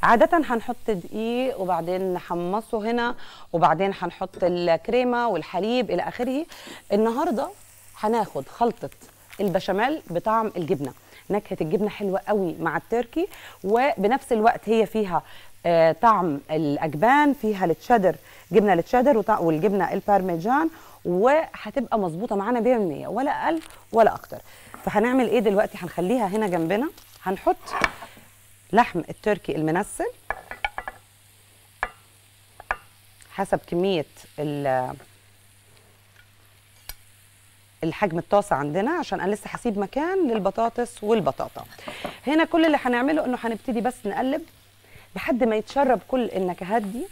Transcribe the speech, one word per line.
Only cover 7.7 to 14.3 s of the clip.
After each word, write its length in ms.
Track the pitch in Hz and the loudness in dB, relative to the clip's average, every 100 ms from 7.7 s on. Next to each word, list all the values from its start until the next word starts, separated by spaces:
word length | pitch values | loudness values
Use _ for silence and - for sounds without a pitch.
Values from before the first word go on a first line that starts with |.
| - - - | -20 -20 -6
هناخد 480 | 214 233 202 147 135 | -2 0 -2 -6 -10
خلطه 420 | - 233 - 143 - - - - - | -2 -2 -2 -10 -14 -20 -20 -20 -4
البشاميل 600 | 202 175 175 190 240 302 - | 0 0 0 0 0 -2 -4
بطعم 420 | 170 220 220 220 - | -4 0 0 0 -4
الجبنه، 360 | 156 160 135 123 - - - | -4 -2 -4 -10 -20 -20 -6
نكهه 280 | 202 208 180 | -4 -4 -6
الجبنه 280 | 160 165 208 | -2 0 -2
حلوه 320 | - 202 185 - | -4 -4 -4 -2
قوي 280 | 214 185 156 | -2 -2 -2
مع 180 | 160 151 | -4 -4
التركي، 500 | - 226 240 - 339 - - - | -4 -4 -4 -4 -6 -6 -20 -10
وبنفس 680 | 185 226 269 - 196 269 - | 0 2 2 2 0 0 0